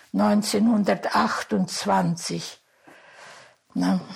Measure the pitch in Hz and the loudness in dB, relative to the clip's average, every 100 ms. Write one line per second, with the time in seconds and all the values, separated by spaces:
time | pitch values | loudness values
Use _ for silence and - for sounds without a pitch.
0 | - 190 208 208 208 208 226 220 208 196 | -8 0 2 2 2 2 4 4 2 0
1 | - - 226 - - 208 180 - 202 190 | 0 0 0 -2 -2 -2 -2 -4 0 2
2 | 175 170 - 170 - - _ _ - - | 2 -2 -6 -8 -8 -16 _ _ -20 -20
3 | - - - - - _ _ - - 190 | -20 -20 -20 -20 -20 _ _ -2 0 0
4 | - | -2